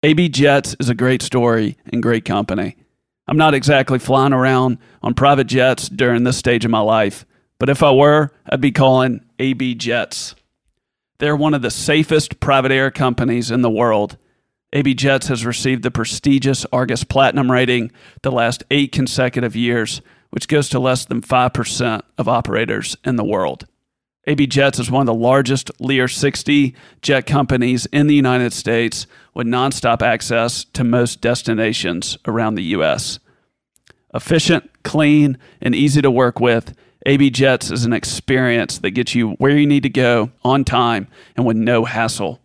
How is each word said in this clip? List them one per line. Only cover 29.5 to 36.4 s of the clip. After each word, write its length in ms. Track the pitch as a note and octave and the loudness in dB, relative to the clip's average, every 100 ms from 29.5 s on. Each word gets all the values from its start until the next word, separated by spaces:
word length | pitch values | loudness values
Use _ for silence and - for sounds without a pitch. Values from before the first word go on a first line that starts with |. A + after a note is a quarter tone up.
| B2 C3+ C3+ B2 A#2 | 0 -2 -2 -2 0
access 640 | A2+ A2+ - A#2+ A#2 - - | 0 0 -2 -2 -2 -4 -10
to 180 | - | -4
most 380 | B2 A#2+ A#2+ - | 0 2 0 -2
destinations 960 | A#2 A#2+ - A2 A2 A#2+ F2+ F2 - - - | -2 -2 -2 -2 -2 -2 -4 -6 -8 -10 -6
around 300 | A2+ A2 G#2+ | -2 -2 -4
the 80 | |
U 200 | F2 F#2 | -4 -2
S. 360 | D#2 C#2+ - - _ _ _ _ _ _ _ _ _ | 0 -2 -4 -12 _ _ _ _ _ _ _ _ _
Efficient, 560 | B2 - E3 - E3+ - _ | -12 0 0 2 0 -2 _
clean, 540 | - D3+ D3 D3+ D3 C3 _ _ | -6 0 4 4 4 0 _ _
and 120 | - | -4
easy 280 | A#2+ C#3+ C#3+ | 0 2 4
to 100 | C#3 | 2
work 300 | B2 B2 - | 4 2 2